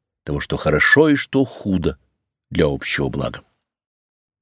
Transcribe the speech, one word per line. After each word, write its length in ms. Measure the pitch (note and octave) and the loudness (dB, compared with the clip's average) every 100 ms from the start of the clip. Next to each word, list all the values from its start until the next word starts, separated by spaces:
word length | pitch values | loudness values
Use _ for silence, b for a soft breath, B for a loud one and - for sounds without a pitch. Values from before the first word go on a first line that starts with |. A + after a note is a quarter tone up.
| _ _ - | _ _ -8
того, 140 | C#3+ | -6
что 160 | - C#3+ | -4 -4
хорошо 540 | - D3 - C#3 D#3 | 0 2 4 4 4
и 60 | C#3 | 2
что 280 | - C3+ | 0 0
худо 540 | C3+ - G#2 F#2 D#2+ - _ _ _ _ - | 0 -2 -2 -2 -2 -6 _ _ _ _ -6
для 180 | - D2+ | 0 0
общего 420 | C#2 - - C#2 | 0 -4 -2 -2
блага. 320 | - B1+ - - _ _ _ _ _ _ _ _ _ | -4 -6 -8 -16 _ _ _ _ _ _ _ _ _